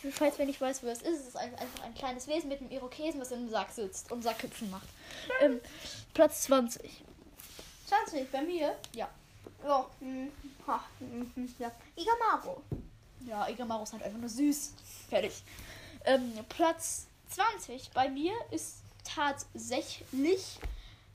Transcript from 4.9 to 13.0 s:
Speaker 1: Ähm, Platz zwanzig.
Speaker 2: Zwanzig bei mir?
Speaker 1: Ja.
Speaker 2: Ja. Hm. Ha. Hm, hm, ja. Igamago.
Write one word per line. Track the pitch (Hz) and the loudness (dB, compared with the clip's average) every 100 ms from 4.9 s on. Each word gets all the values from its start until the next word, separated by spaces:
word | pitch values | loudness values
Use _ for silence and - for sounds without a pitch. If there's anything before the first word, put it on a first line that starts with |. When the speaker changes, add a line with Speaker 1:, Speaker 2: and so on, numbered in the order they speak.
| - - - - 523 | -16 -14 -12 -2 6
Speaker 1:
Ähm, | 294 247 - - - - - | 6 6 -4 -12 -12 -12 -6
Platz | - 208 - | 8 8 8
zwanzig. | - 269 233 - - - - - - - - - - - - | 6 6 6 -2 -12 -16 -20 -20 -20 -20 -18 -16 -18 -16 2
Speaker 2:
Zwanzig | 415 - 294 262 | 4 4 -2 0
bei | 269 | 0
mir? | 330 349 294 - - | 0 2 2 0 -8
Speaker 1:
Ja. | 226 196 - - - - - | -6 -6 -6 -20 -18 -18 -8
Speaker 2:
Ja. | 285 269 262 - | 2 4 2 -6
Hm. | 262 262 269 - 277 - - | -8 -6 -6 -8 -16 -12 -2
Ha. | 240 - - | -2 -2 -12
Hm, | 247 240 240 254 | -10 -8 -6 -6
hm, | 247 - | -8 -6
ja. | 240 - - - | -8 -8 -16 -4
Igamago. | 339 466 440 311 - - - - - - | 2 4 4 2 0 -10 -6 -8 -8 -16